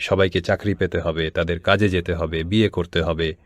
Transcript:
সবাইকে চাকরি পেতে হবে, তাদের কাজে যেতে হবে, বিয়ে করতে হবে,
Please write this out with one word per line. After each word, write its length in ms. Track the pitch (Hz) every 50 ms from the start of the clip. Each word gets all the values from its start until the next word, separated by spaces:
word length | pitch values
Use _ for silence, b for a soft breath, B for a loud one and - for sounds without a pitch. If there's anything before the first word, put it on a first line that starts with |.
সবাইকে 400 | - - 101 95 98 95 - 92
চাকরি 340 | 87 - 101 - - 104 95
পেতে 240 | - 98 87 - 87
হবে, 240 | 82 85 80 82 80 80
তাদের 280 | - - 85 82 85 82
কাজে 280 | - - 98 98 104 101
যেতে 240 | 92 90 85 - 87
হবে, 240 | 82 85 80 80 82 82
বিয়ে 240 | 87 98 110 110 101
করতে 320 | - 92 87 85 - 85 80
হবে, 260 | 82 82 80 82 80 76 - _